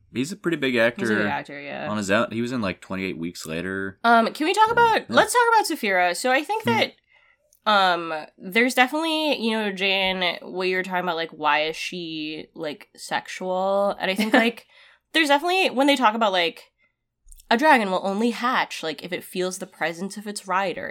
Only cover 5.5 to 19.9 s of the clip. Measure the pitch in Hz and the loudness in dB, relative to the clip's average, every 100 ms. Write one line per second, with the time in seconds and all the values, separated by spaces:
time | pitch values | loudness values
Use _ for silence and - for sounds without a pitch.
5.5 | 440 - 311 208 185 180 180 254 262 302 | 4 2 -2 0 2 2 0 0 0 0
6.5 | 415 240 233 - - _ _ _ _ _ | -2 0 0 0 -4 _ _ _ _ _
7.5 | _ 214 208 185 170 165 156 - - 185 | _ 2 4 4 2 -2 -8 -10 -16 -4
8.5 | 226 254 247 247 302 330 311 302 233 226 | 2 2 4 2 2 -2 0 0 0 0
9.5 | 220 208 190 196 190 190 185 175 - - | -2 -2 -2 0 2 0 0 -2 -2 -8
10.5 | 175 185 185 185 180 180 165 165 156 151 | -4 -2 -2 -2 -2 -2 -4 -6 -4 0
11.5 | 151 156 160 - 180 170 160 151 156 - | 0 0 -4 -8 -8 -8 -8 -8 -10 -14
12.5 | - 156 - - - - 147 - - 185 | -10 -10 -10 -16 -16 -6 -6 -6 -8 -4
13.5 | 185 190 196 202 - 175 196 214 233 226 | 0 2 2 0 0 -2 0 2 4 2
14.5 | 233 - _ _ _ _ 311 302 285 349 | -2 -14 _ _ _ _ 0 4 4 2
15.5 | 370 330 233 285 277 233 226 214 185 170 | 2 2 2 2 4 4 2 2 2 0
16.5 | - - _ _ _ _ _ - - - | -2 -16 _ _ _ _ _ -20 -10 0
17.5 | 233 311 262 196 185 190 196 240 208 240 | 4 6 6 4 -2 -2 0 0 0 -2
18.5 | 220 151 - 160 147 175 180 - 185 185 | 0 -2 -4 -6 -6 -6 -8 -8 -4 -4
19.5 | 185 185 - 160 | -6 -10 -6 -6